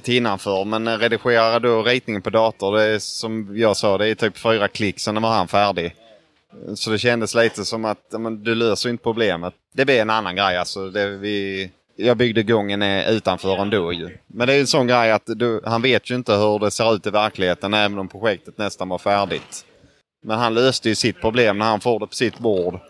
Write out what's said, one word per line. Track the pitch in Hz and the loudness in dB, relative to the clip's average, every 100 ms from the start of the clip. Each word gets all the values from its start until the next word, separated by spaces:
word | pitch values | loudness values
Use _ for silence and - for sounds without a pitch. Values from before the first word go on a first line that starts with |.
till | 120 123 | 0 0
innanför. | 117 98 104 95 | 0 -2 -2 -2
Men | 101 110 113 110 | -2 -2 -2 0
redigerade | 113 110 127 117 113 117 120 | 0 0 2 4 4 2 2
då | 113 | 2
ritningen | 110 127 - 104 | 2 0 -2 -6
på | 107 | 0
dator, | 110 113 - 98 107 | 2 2 0 0 2
det | |
är | 107 107 | 2 0
som | - - 113 110 101 104 | -4 -8 -8 -8 -8 0
jag | 110 98 | 2 2
sa, | 107 95 | 0 2
det | 110 | 0
är | |
typ | 107 110 - | 0 -2 0
fyra | 113 113 101 | 0 2 0
klick, | - 104 - | 0 -4 -2
sen | - 107 | -4 -2
var | 113 | 0
han | 110 87 | 0 2
färdig. | 101 101 92 85 - - - _ _ _ - - | 2 2 0 -4 -8 -20 -20 _ _ _ -18 -12
Så | 104 113 | -8 -4
det | 107 | 0
kändes | 120 120 110 | 0 0 0
lite | 117 117 - | 2 2 0
som | 95 113 | -6 -4
att, | 110 101 _ | -4 -6 _
ja, | 110 | -8
men | 113 107 | -8 -6
du | 110 | -4
löser | 113 117 98 123 | 0 0 0 -2
inte | 117 | -4
problemet. | 120 110 107 85 90 - _ | -4 -2 0 0 -6 -12 _
Det | - | -2
blir | 139 123 | 2 2
en | 110 | 2
annan | 110 95 92 | 0 -2 0
grej, | 98 90 | 0 0
alltså. | 87 101 95 | -4 -6 -6
Det, | 101 101 | -4 -4
vi, | 98 101 101 98 95 95 - _ - | -4 -6 -4 -4 -6 -8 -12 _ -2
jag | 117 117 | 0 2
byggde | 123 110 | 2 2
gången, | 107 113 101 101 | 2 2 0 -2
eh, | 101 98 101 | 0 0 0
utanför | 110 98 90 95 95 | 0 0 -2 0 0
ändå | 101 107 85 | 0 0 -2
ju. | 87 82 92 _ | -4 -8 -14 _
Men | 104 123 | -2 2
det | |
är | 139 | 2
en | 127 | 2
sån | 156 123 | 2 4
grej | 123 113 | 4 4
att | 107 - | 2 0
du, | 110 120 110 | -4 -2 -2
han | 110 117 | -2 0
vet | 127 113 - | 2 2 0
ju | |
inte | 127 120 | -4 0
hur | 101 107 104 | 2 2 2
det | 104 | 0
ser | - 117 | 2 2
ut | 104 104 | 2 0
i | |
verkligheten, | 104 107 - 92 87 98 | 0 0 0 -2 0 0
även | 107 104 101 | 0 0 -2
om | 92 | -8
projektet | 98 110 92 - - | -4 -2 -2 -8 -8
nästan | 101 - 92 | -8 -6 -6
var | 90 | -4
färdigt. | 101 101 98 78 - - - _ _ _ _ _ 110 | 0 2 0 -4 -8 -16 -20 _ _ _ _ _ -6
Men | 110 | -2
han | 120 | 0
löste | 113 131 - 113 | 2 2 2 -2
ju | |
sitt | 107 117 - | 0 -2 -2
problem | 113 120 113 101 | -2 2 2 2
när | 110 | 0
han | 107 | 0
får | 123 110 | 0 -2
det | 104 | -4
på | |
sitt | - 117 - | -2 -4 0
bord. | 117 95 87 87 - | 0 0 -2 -6 -14